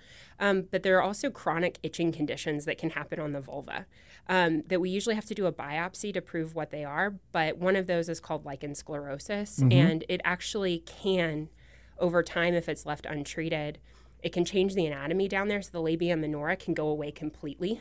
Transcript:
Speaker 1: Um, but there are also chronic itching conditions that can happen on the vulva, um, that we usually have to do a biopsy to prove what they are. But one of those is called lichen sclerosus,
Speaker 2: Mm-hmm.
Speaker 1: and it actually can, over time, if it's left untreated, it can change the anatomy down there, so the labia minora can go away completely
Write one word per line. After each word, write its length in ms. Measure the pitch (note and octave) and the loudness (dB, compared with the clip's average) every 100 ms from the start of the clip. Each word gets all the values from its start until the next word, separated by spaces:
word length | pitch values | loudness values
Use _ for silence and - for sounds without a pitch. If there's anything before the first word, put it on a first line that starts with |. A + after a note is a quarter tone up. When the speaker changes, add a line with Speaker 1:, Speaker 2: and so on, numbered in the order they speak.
| - - - - | -16 -20 -20 0
Speaker 1:
Um, 240 | G3+ F#3+ F#3 | 2 4 2
but 140 | F#3 | 2
there 120 | F#3+ F#3 | 6 6
are 40 | |
also 260 | F#3+ G#3 C#4+ | 6 2 -2
chronic 480 | - E3+ D#3+ F3 - | -2 0 2 2 0
itching 300 | D#3 - E3+ | -6 0 0
conditions 540 | D#3+ D3+ - D#3+ D3 D3+ | 2 -2 -2 -2 -2 -2
that 120 | - | -2
can 120 | D#3+ | -2
happen 280 | D3+ D3 E3 | -4 -4 -6
on 140 | D3+ | -4
the 80 | C#3+ | -6
vulva, 460 | C3+ C#3+ - - F#3+ - - - - | -8 -10 -8 -10 -10 -16 -20 -12 0
um, 340 | F#3 E3+ D#3+ - | 4 4 2 0
that 120 | F#3 | 0
we 100 | F#3 | 0
usually 240 | G3 A#3 G#3+ | 0 0 -2
have 100 | - | -2
to 80 | |
do 120 | G#3 F3+ | -2 0
a 60 | |
biopsy 600 | D3+ C#3+ D3+ F3+ - G#3 | -2 -4 -4 -4 -4 -4
to 60 | F3+ | -4
prove 320 | E3+ E3+ D#3+ | -4 -4 -4
what 160 | D#3+ D3+ | -4 -6
they 140 | D3+ | -6
are. 300 | C#3+ D3+ G3+ G3 - | -4 0 -2 -2 -4
But 260 | F3 D#3 E3 | 0 0 0
one 160 | F3+ | 2
of 120 | G3 F3+ | 2 2
those 200 | E3+ E3+ | 0 0
is 120 | D#3+ | -4
called 240 | - D#3 | -6 -6
lichen 280 | D3 C#3 D3 | -6 -10 -8
sclerosus, 840 | C#3+ - D3 C#3+ C#3+ - G3+ G#3 - | -8 -6 -6 -6 -8 -6 -6 -4 2
Speaker 2:
Mm-hmm. 120 | C3 | 6
Speaker 1:
and 320 | F3 E3+ D#3+ - | 8 8 4 -2
it 120 | F3+ | -2
actually 560 | E3 F3+ - G#3+ F#3+ E3+ | 0 -2 -2 -2 0 -2
can, 680 | - - G3 F#3 E3 D3+ D#3 - - - - - | -6 -4 0 2 2 -2 -6 -12 -20 -20 -20 -2
over 240 | F3+ F3 | 2 4
time, 320 | E3 F3 E3+ | 2 2 2
if 140 | F3 D#3+ | 2 0
it's 180 | D3 D3+ | -4 -4
left 200 | D3 - | -6 -6
untreated, 720 | D3 C#3 - D#3+ D#3 D3 D3+ - - - - | -6 -6 -6 -2 -2 -4 -8 -16 -20 -20 -10
it 100 | E3 | -4
can 120 | F3 | 0
change 300 | E3+ G3+ F#3+ | 0 2 2
the 100 | F#3+ | 2
anatomy 440 | D#3 C#3 C#3+ F#3 G3 | 0 0 -2 0 0
down 200 | G3 G3+ | 0 0
there, 140 | G#3 | -2
so 80 | F#3 | -4
the 80 | E3+ | -2
labia 340 | D#3+ E3 F3 | 0 2 2
minora 400 | E3 D3+ D3 D3+ | 2 0 -2 -2
can 200 | F#3 - | -2 -2
go 140 | E3 D3+ | 0 0
away 220 | D3+ D3 | 0 -4
completely 680 | C#3+ D3+ - D3+ C#3+ F3 A#3+ | -6 -8 -8 -10 -4 -4 -4